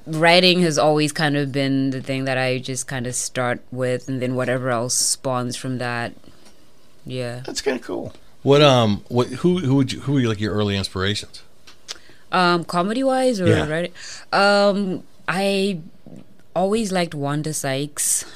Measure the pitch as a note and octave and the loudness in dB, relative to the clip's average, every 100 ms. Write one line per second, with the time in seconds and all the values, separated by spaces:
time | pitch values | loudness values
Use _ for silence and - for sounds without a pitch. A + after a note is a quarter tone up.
0 | - D#3 E3+ F3 F#3 F3+ F3 D3 D3+ D3+ | -2 2 6 8 6 6 4 4 4 4
1 | D3+ - D3+ C#3+ C#3 C#3 C3+ C3+ C3+ C3 | 2 0 0 0 0 0 0 0 0 -2
2 | C3 C3 C3+ C3 B2+ B2+ B2+ B2+ - C3+ | -4 -4 -2 0 0 -2 -4 -8 -6 -6
3 | B2 B2 - B2+ B2 A#2 - B2+ B2+ B2 | -6 -6 -6 -2 -2 -4 -6 -4 -2 -2
4 | C3 C3 B2 B2+ B2 B2+ B2+ A#2 B2 - | -4 -4 -2 -2 0 0 0 -2 -2 0
5 | - - C3+ B2+ B2 A#2+ C3 B2+ A#2+ A#2+ | -2 -2 -2 -2 -4 -6 -6 -6 -4 -4
6 | A#2 - - - - - - - - - | -6 -10 -20 -20 -20 -20 -20 -20 -20 -16
7 | C#3 B2+ A#2+ B2 C3+ C#4+ G4+ B3 - - | -10 -8 -8 -8 -10 -6 -4 -4 -6 -10
8 | B3 - - - C3 C#3+ D3 B2 A2+ G2+ | -10 -14 -20 -2 4 6 8 6 4 2
9 | - A#2+ A#2+ B2+ F3 F3+ C3+ C3+ C3 - | -2 0 0 0 2 2 2 2 2 -2
10 | C3 C#3+ A#2 G2+ G#2 G#2 G#2 G2 F#2+ F#2 | 0 2 2 0 -2 0 0 0 -2 -2
11 | F#2+ G#2 - - - - - - - - | -2 -2 -6 -16 -18 -20 -20 -18 -16 -14
12 | - - - F#3 F3 F3 E3 F3 F#3 A#3+ | -16 -18 -4 2 4 2 0 -2 0 0
13 | C4+ C4 C4 G#3+ E3+ D#3 D3+ D#3+ F3 - | 2 2 2 4 4 4 2 -4 -4 -8
14 | - - - F3+ G3+ G3+ G3+ G3 G3+ E3+ | -16 -16 -2 2 4 6 4 2 -2 -4
15 | - - - E3 G3 G3 G3 F3 E3 - | -8 -12 -6 -2 0 0 0 -4 -10 -18
16 | - - - - - E3 F#3+ A3 G#3 F#3 | -18 -18 -18 -20 -8 -2 0 0 0 -2
17 | E3+ D3 C#3 D3 D3+ D3+ C#3 C3+ D3 - | -2 -4 -4 -2 -4 -4 -4 -2 -4 -4
18 | - - - | 0 -2 -4